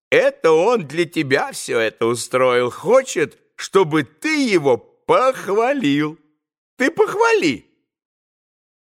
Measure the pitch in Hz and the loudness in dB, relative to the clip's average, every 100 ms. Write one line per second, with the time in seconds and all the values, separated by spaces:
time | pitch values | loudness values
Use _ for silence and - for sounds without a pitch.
0 | - 143 247 - 160 160 196 240 143 156 | -2 2 2 0 2 2 2 0 -2 -4
1 | 175 165 143 135 269 202 - 120 110 - | -4 -4 -2 -2 -2 -10 -6 -2 -2 -2
2 | 113 117 - 127 131 123 123 - 156 254 | -2 -2 -4 0 2 2 -2 -4 2 2
3 | 254 - 143 - _ - - 196 170 156 | 2 -4 -4 -6 _ -16 -2 0 2 0
4 | 143 _ 302 311 262 185 139 117 - _ | -2 _ -6 -2 0 2 2 0 -2 _
5 | - 175 254 262 208 208 233 285 147 143 | 0 2 2 -2 -4 -2 0 0 -2 -2
6 | 151 160 _ _ _ _ _ - 254 330 | -2 -8 _ _ _ _ _ -4 -2 0
7 | 427 392 453 453 180 110 _ _ _ _ | -2 2 0 2 0 -4 _ _ _ _
8 | _ _ _ _ _ _ _ _ | _ _ _ _ _ _ _ _